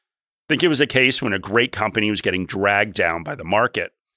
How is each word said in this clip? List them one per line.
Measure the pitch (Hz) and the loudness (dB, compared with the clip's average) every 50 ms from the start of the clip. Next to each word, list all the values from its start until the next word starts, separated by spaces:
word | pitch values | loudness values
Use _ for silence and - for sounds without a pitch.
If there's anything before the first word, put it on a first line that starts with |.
| _ _ _ _ _ _ _ _ _ _ | _ _ _ _ _ _ _ _ _ _
think | 156 123 - | 0 2 2
it | 175 | 2
was | 156 127 | 4 2
a | 147 | 2
case | - - 131 131 127 127 - | 2 4 2 2 4 2 0
when | - 117 101 | -2 -2 -2
a | 98 | -2
great | 90 98 101 117 120 131 - | -4 0 0 0 0 0 -2
company | - 107 107 - 117 107 107 | -4 -4 -2 0 0 0 0
was | 104 95 | -2 0
getting | - 104 90 92 92 | -2 -2 -2 -2 -4
dragged | 85 - 98 98 101 101 101 104 107 90 | -4 -4 -2 0 2 2 2 0 0 0
down | - 92 85 82 82 82 | 0 0 0 0 -2 -6
by | - 147 | -8 -10
the | - - | -10 -6
market, | 82 98 107 120 123 - 107 87 - - _ _ _ _ | 0 0 2 2 0 -2 -4 -6 -6 -10 _ _ _ _